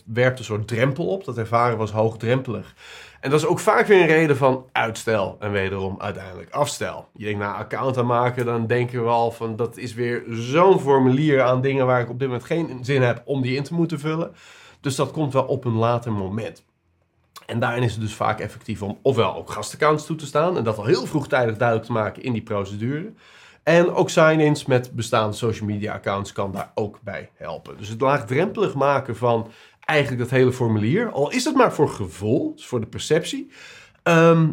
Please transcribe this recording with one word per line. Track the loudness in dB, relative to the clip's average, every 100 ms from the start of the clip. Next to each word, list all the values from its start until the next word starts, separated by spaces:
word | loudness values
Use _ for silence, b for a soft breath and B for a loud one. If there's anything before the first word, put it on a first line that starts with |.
| -8
werpt | 0 0 0
een | -6
soort | -6 -4
drempel | 0 0 0 -4
op. | -4 -6
Dat | -8
ervaren | -2 2 2 0
we |
als | -2
hoogdrempelig. | 0 0 0 0 0 -2 -8 -10 -20 B B B B
En | 0
dat | 2
is | 2
ook | 0
vaak | 2 2 6
weer | 6
een | 8
reden | 6 4 4
van | 4 2 -2
uitstel | -2 -2 -4 -2 0 0 -4
en | -4
wederom | -2 -2 -2 -4 -6
uiteindelijk | -8 -8 -12 -16 -10
afstel. | -4 -2 -2 -8 -8 -14 -12
Je | -6
denkt: | -4
"Nou, | -4 -6
account | -8 -4 -2 0
aanmaken", | 0 2 0 -2 -2
dan | -2 0
denken | 0 0 -2
we | 0
al | 0 0
van: | -4 -8 -4
"Dat | -6 -6
is | -12
weer | -6 -4 -4 -6
zo'n | -8 0 4 6 6
formulier | 6 4 6 4 4 4
aan | 4 2
dingen | 0 2 2
waar | 2
ik | 0
op | -4
dit | -4
moment | -4 -4
geen | -4 -2 -6 -2
zin | 2
heb | 2 0 -4
om | -4
die | -2 -2
in |
te | -4
moeten | -2 -2 -2
vullen." | -4 -4 -6 B B B B B
Dus | -6 -2
dat | -2
komt | -2 0
wel | 0
op | 0 -2 -2
een | 0
later | 2 0 -2
moment. | -4 -4 -6 -8 -14 _ _ _ _ _ _ _ -20 -8
En | -4
daarin | -2 0
is | -2
het | -2
dus | -6
vaak | -4 -2 -2
effectief | -6 -12 -10 -8
om | -8 -2
ofwel | 0 2 0 -2
ook | -10
gastaccounts | -10 -10 0 0 0 -2
toe | -10
te | -4
staan | 0 0 0
en |
dat | -2 -2
al | 0
heel | 0 0
vroegtijdig | -4 0 0 0 0
duidelijk | 0 0 -2
te |
maken | -2 -2 -4
in | -6
die | -6
procedure. | -4 -6 -4 -6 -6 -6 -10 -16 B B B B
En | 2 4 4
ook | 2 2
sign-ins | 4 6 6 4 2 2
met | 0 0
bestaande | -8 -2 0 0 -2
social | -4 -2 -4
media | -4 -6
accounts | -6 -4 -4 -4
kan | -6 -6
daar | -6 -8 -6
ook | -6 -8
bij | -12 -12 -14 _
helpen. | -12 -12 -14 -16
Dus | -12
het | -2
laagdrempelig | 0 0 0 -2 -2 -2 -2
maken | 0 2 2 -2 -2
van | 0 0 -2 B B B
eigenlijk | -2 0 0 -2
dat | 0
hele | 4 4
formulier, | 4 0 2 2 0 0
al | -2 -2
is | 0 0
het | 4
maar | 2
voor | 4 0
gevoel, | 0 -10 -6 0 0 -2 -8
dus | -6
voor | -6
de | -6
perceptie, | -10 0 0 0 -8 -10 B B B B B
ehm, | 2 6 6 6 4